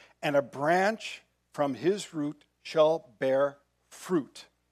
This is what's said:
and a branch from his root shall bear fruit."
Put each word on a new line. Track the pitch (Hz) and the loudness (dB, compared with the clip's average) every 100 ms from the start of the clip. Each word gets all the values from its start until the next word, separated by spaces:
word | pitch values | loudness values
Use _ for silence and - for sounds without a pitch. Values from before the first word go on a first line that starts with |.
| - _ | -20 _
and | 156 143 | -2 0
a | |
branch | 127 131 147 180 196 220 - - _ _ _ | -2 -2 0 2 2 -2 -8 -16 _ _ _
from | - 143 | -4 -4
his | 117 151 202 - | -2 -2 -2 -4
root | 160 147 151 _ _ | -8 -8 -8 _ _
shall | - 160 151 160 - _ | -4 2 4 2 -6 _
bear | 131 135 143 139 _ _ _ | 0 2 2 -2 _ _ _
fruit." | - - 180 117 - - _ _ | -20 -4 -2 -2 -10 -20 _ _